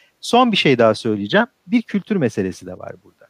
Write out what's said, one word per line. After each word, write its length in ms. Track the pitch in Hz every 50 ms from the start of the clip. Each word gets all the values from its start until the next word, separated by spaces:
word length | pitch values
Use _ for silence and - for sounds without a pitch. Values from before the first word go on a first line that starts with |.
| _ _ _ _
Son 300 | - - - 233 254 240
bir 60 | 202
şey 200 | - - 160 131
daha 180 | 120 117 113 110
söyleyeceğim. 520 | - - 117 107 104 101 104 143 202 233 - _ _ _
Bir 140 | 175 196 247
kültür 340 | 220 - - 202 170 - 220
meselesi 500 | 196 143 110 - - 95 92 90 - 92
de 140 | 90 92 98
var 160 | - - - - _
burada. 240 | _ _ _ _